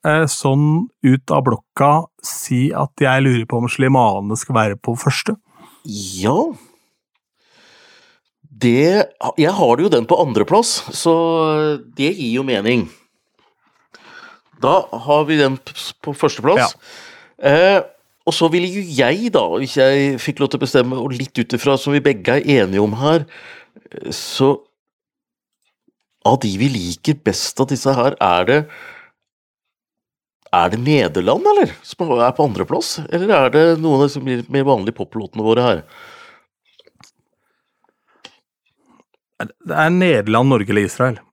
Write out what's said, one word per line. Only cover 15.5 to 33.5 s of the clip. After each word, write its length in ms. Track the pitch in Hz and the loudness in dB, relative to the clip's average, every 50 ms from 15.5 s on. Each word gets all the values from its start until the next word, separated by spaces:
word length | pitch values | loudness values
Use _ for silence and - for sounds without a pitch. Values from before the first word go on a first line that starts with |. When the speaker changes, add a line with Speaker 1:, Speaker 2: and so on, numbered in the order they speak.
| 135 | 0
Speaker 2:
p-, 180 | 127 _ - - - - - - _ | -4 _ -16 -16 -14 -14 -14 -14 _
på 160 | - 151 143 | -12 -12 -6
førsteplass. 640 | - - 147 - - 110 143 185 170 113 92 - _ _ - - - - - - - - _ _ | 0 -2 -2 -2 0 0 2 2 2 2 0 -2 _ _ -20 -20 -20 -20 -20 -20 -20 -20 _ _
Speaker 1:
Ja. 140 | - - 139 | -2 0 2
Speaker 2:
Eh, 300 | 143 160 180 190 202 185 - - _ _ _ _ _ _ _ | 4 6 6 6 4 2 0 -2 _ _ _ _ _ _ _
og 60 | 170 | -4
så 160 | 156 - 165 165 | -2 0 0 2
ville 200 | 156 175 175 180 | 2 0 -2 -2
jo 160 | 180 202 196 | -4 -8 -8
jeg 460 | 175 147 123 131 120 151 196 226 240 | -6 -2 0 2 2 2 0 -2 0
da, 100 | 190 - 110 85 82 | 0 0 0 0 -2
hvis 180 | 107 135 131 - | -4 -4 -4 0
jeg 380 | 147 131 135 139 139 139 139 135 123 | 2 4 4 4 2 0 0 -2 -4
fikk 180 | - - 143 - | -6 -8 -4 -4
lov 120 | 143 135 | -4 -4
til 80 | - 123 | -2 -4
å 40 | 139 | -6
bestemme, 320 | 127 - 139 123 123 131 | 0 2 2 2 2 -2
og 160 | 131 117 135 | -6 -6 -8
litt 240 | 127 120 131 - _ | -6 -8 -10 -10 _
ut 200 | - 113 - 131 | -6 -6 -4 -4
ifra 180 | 117 - 143 139 | -4 0 0 0
som 160 | 135 - 143 | 0 -2 -2
vi 80 | 143 143 | -2 0
begge 380 | 135 143 131 104 90 - 120 147 | 0 0 -2 0 -2 -2 -2 0
er 80 | - 127 143 127 | 2 2 2 2
enige 220 | 101 92 95 98 104 | 2 2 0 0 0
om 100 | 107 104 | 0 -2
her, 280 | 117 135 147 160 165 143 - - - - - - - - _ _ - _ - | -2 0 0 0 0 -2 -4 -16 -20 -20 -20 -20 -20 -20 _ _ -20 _ -20
eh, 240 | - - - - | -18 -16 -12 -12
så... 420 | - - - - - - 131 135 147 - _ _ _ _ _ _ _ _ _ _ _ _ _ _ _ _ _ _ _ _ _ _ _ _ _ _ _ _ _ _ _ _ _ | -12 -12 -12 -12 -4 0 0 0 0 -2 _ _ _ _ _ _ _ _ _ _ _ _ _ _ _ _ _ _ _ _ _ _ _ _ _ _ _ _ _ _ _ _ _
Av 140 | 101 123 131 | 2 2 2
de 140 | - 107 95 | 0 -4 -2
vi 140 | 95 120 143 | 0 -2 -2
liker 460 | 131 110 87 87 87 - _ - 151 - | -2 -2 -6 -6 -8 -6 _ -2 -2 0
best 380 | _ 107 95 - - - - - | _ -2 -2 -2 -6 -8 -2 -2
av 80 | 135 131 | -2 -2
disse 240 | 143 117 - 135 | -2 -2 0 0
her, 220 | 135 127 120 135 - | 0 2 0 0 0
er 300 | - - 95 87 87 90 104 | 0 0 2 2 2 2 2
det, 120 | 131 151 151 151 - - - - - - - _ _ _ _ _ _ _ _ _ _ _ _ _ _ _ _ _ _ _ _ _ _ _ _ _ _ _ _ _ | 2 0 0 -4 -14 -20 -20 -20 -20 -20 -20 _ _ _ _ _ _ _ _ _ _ _ _ _ _ _ _ _ _ _ _ _ _ _ _ _ _ _ _ _
er 180 | - 90 87 92 | 0 2 2 2
det 60 | 95 113 | 0 -2
Nederland, 640 | 120 143 151 143 104 85 76 95 90 - 185 208 359 | 0 2 2 2 2 2 0 -2 0 0 0 2 2
eller? 300 | 415 415 403 359 - - - | 2 4 2 2 0 -2 -14
Som 340 | _ - - _ 175 165 131 | _ -20 -8 _ -4 -2 0
er 180 | 117 - 123 | 2 2 2
på 140 | 127 - 151 | 2 0 -2
andreplass? 540 | 135 101 92 90 - 147 202 - - - - 151 - | -2 0 -4 -4 -4 -4 -6 -4 -6 -8 -10 -8 -6
Eller 180 | - 170 185 208 | -6 -4 0 2
er 220 | 214 156 135 127 | 2 2 2 4